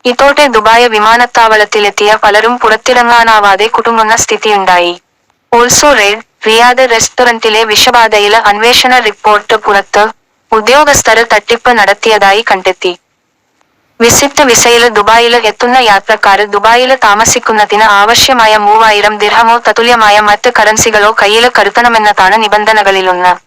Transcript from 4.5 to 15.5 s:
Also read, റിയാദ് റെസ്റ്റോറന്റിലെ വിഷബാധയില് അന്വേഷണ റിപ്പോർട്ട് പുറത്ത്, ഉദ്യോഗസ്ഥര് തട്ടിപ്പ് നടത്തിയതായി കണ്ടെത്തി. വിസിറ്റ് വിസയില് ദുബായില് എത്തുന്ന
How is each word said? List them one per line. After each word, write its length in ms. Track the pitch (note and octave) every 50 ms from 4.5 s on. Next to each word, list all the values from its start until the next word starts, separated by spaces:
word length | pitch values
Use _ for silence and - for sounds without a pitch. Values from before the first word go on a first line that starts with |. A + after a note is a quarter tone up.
| G#3 G3 F#3+ F#3 F3+ F3 F3 F3 F3 F3 _ _ _ _ _ _ _ _ _ _ -
Also 300 | A#3 A#3+ B3 - - D4+
read, 340 | D4 C#4 A3+ G3+ G3+ G#3 A3+ - _ _ _ -
റിയാദ് 400 | A3 A3 A3+ A#3+ B3 B3 B3 C4 B3
റെസ്റ്റോറന്റിലെ 720 | A#3 A3+ - - _ - B3 A#3+ A#3 A3+ - A3 G#3 A3 A3+
വിഷബാധയില് 720 | A3 G#3 G#3 - B3+ B3 A#3+ A3+ A3 G#3+ G#3 G#3 G#3 G#3
അന്വേഷണ 640 | A3+ G#3+ G#3 G3+ G#3 A3+ A#3+ B3 - - B3+ B3+ B3+
റിപ്പോർട്ട് 560 | A#3 G#3+ G#3 _ - G#3+ G#3 G3+ - - A3+
പുറത്ത്, 520 | G#3+ - - G3+ G3+ G3 - - G3+ G#3+ A#3+ - _ _ _ _ _ _ _
ഉദ്യോഗസ്ഥര് 760 | A#3 G#3+ G#3 A3+ B3+ D4 D4+ D4 C#4 - - A#3+ A3 A3 A#3 A3+ A3+
തട്ടിപ്പ് 360 | G#3 _ - A#3 A#3 _ B3+
നടത്തിയതായി 760 | A#3+ A3 G3+ F#3+ G3+ - - A3+ G#3+ G#3 G3 G3 G3 G#3+ A#3 -
കണ്ടെത്തി. 480 | G#3 F#3 F#3 F#3+ F#3 _ - F3+ F3 _ _ _ _ _ _ _ _ _ _ _ _ _ _ _ _ _ _ _ _ _
വിസിറ്റ് 420 | A#3 A#3+ - - C#4+ C#4 - D4+ D4
വിസയില് 460 | C4 A#3 - - A#3+ A#3+ A#3 A#3+ A#3+
ദുബായില് 460 | A3 G#3 G3+ A3 A3+ A#3 A#3+ A#3 A#3+
എത്തുന്ന 420 | A#3+ A3+ G#3+